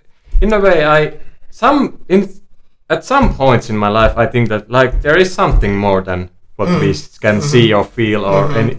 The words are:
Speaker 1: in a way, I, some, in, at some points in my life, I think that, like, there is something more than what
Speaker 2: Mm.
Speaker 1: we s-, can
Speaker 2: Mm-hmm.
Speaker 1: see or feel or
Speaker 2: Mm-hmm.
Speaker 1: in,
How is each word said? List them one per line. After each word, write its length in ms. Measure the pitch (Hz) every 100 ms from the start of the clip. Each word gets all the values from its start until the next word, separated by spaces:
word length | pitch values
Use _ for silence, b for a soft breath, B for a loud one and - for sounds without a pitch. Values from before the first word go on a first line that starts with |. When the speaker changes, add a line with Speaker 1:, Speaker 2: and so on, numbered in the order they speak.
| _ - - -
Speaker 1:
in 120 | 202
a 80 | 214
way, 240 | 196 170 151
I, 280 | 151 151 - b b b
some, 480 | - 247 285 233 - -
in, 200 | 190 190 - - - - _ -
at 160 | 165
some 300 | - 277 254
points 340 | - 135 117 -
in 80 | 107
my 120 | 104
life, 280 | 110 110 120
I 100 | 113
think 220 | 123 110
that, 220 | 107 -
like, 320 | 123 123 -
there 160 | 147 170
is 160 | 185
something 420 | - 170 - 104 101
more 260 | 101 95
than 280 | 95 90 92 _ - -
what 120 | 95
Speaker 2:
Mm. 120 | 90
Speaker 1:
we 100 | 76
s-, 280 | 73 - -
can 180 | 107 104
Speaker 2:
Mm-hmm. 100 | 143
Speaker 1:
see 200 | 127 113
or 100 | 104
feel 400 | - - 107 104
or 200 | 98 98 98
Speaker 2:
Mm-hmm. 120 | 113
Speaker 1:
in, 80 | 113